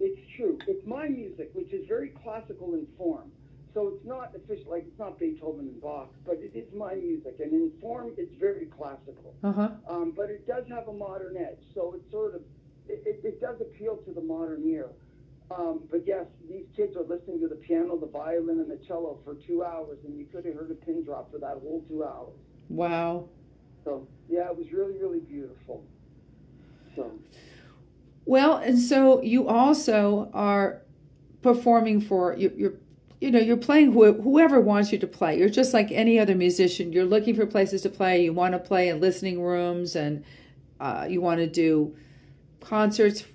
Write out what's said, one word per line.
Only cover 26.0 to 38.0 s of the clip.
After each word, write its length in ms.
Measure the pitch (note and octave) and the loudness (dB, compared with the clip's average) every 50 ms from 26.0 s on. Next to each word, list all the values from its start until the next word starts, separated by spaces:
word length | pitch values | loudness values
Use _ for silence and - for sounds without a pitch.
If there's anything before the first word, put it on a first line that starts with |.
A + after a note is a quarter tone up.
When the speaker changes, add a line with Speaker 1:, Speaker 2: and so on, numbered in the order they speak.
| - - - - _ - - - - - - - - - - - - - - | -20 -20 -20 -20 _ -20 -20 -20 -20 -20 -20 -20 -20 -20 -20 -20 -20 -16 -10
Speaker 1:
So. 180 | - B2+ A2+ - - - - - - - - - - - - - - - - _ - - - _ - - | -10 -10 -10 -12 -16 -20 -20 -20 -20 -20 -20 -20 -20 -20 -20 -20 -20 -20 -20 _ -20 -20 -20 _ -10 0
Speaker 2:
Well, 320 | - B3+ C4 C#4 D#4 D#4+ - | 2 4 6 6 6 4 2
and 200 | - D4 B3+ A#3+ | 2 2 4 4
so 440 | B3 - C#4 C4+ C4+ C4 C4 - | 4 4 6 8 8 8 8 8
you 260 | - A3 A#3 C4 - - | 6 4 2 2 4 4
also 840 | A3 A#3 B3+ C#4+ D4+ D4+ - - A3 G#3 G3+ G3+ G#3 G3+ G#3 - | 4 6 6 6 6 4 4 2 4 4 4 4 2 0 -2 -4
are 500 | - - G#3 G3+ G3+ G3+ G3 F#3+ - - - - - _ - - - _ - - - - | -4 -2 2 2 2 2 2 0 -2 -6 -14 -20 -20 _ -20 -20 -20 _ -20 -20 -14 0
performing 580 | - B3+ A#3+ A#3+ - A#3+ A#3 A#3 A3+ A3 G#3+ G#3 | 4 4 4 4 4 4 6 6 4 4 2 2
for, 360 | G#3 - G3+ F#3 F3+ F3 - | 2 2 0 2 2 0 0
you, 160 | - G3 F#3 - | 0 0 0 0
you're, 180 | - G3 F#3+ - - - - - _ _ _ - - | 0 -2 -2 -4 -6 -14 -20 -20 _ _ _ -10 -4
you 120 | - C#4 | 0 4
know, 80 | A#3+ A#3 | 6 6
you're 160 | A3 A3 A#3+ | 6 6 4
playing 360 | A#3 - - C#4+ D#4 D4+ C4+ | 2 2 6 8 8 8 8
who-, 300 | G#3 G#3+ G#3+ G#3+ G#3+ G#3+ | 10 10 10 10 8 6
whoever 380 | G#3 B3+ C4+ D4+ E4 D#4 C#4+ B3+ | 2 4 6 8 8 8 8 6
wants 320 | G#3 G3+ G#3 G3+ G3+ G3+ | 6 6 4 4 2 2
you 60 | - - | 0 -2
to 80 | - F3 | -2 -6
play. 280 | - - - E3 D#3 E3+ | -4 -2 -2 0 2 4
You're 100 | F3+ G#3 | 4 4
just 260 | G3+ B3+ C4 B3+ B3 | 4 4 2 4 4
like 160 | A3 G#3 G#3+ | 2 2 2
any 280 | - - A3+ A#3 A3+ A3+ | 0 2 4 4 6 6
other 180 | G#3+ G3 F#3+ | 4 4 4
musician. 560 | F#3 F3+ F3+ F3 - F#3 F3+ F3+ - F3+ E3+ | 4 4 2 4 4 4 2 2 0 -4 0
You're 120 | D#3+ F3+ F#3 | 0 2 2
looking 300 | F3+ G3+ G#3+ G#3 A#3+ A3 | 4 4 4 4 2 2
for 100 | G#3+ G#3+ | 2 0
places 380 | G#3 - G#3+ G3 G3 G3 F#3+ | 2 2 2 2 2 0 -2
to 60 | - F#3+ | -4 -4
play. 340 | F#3+ - | -2 0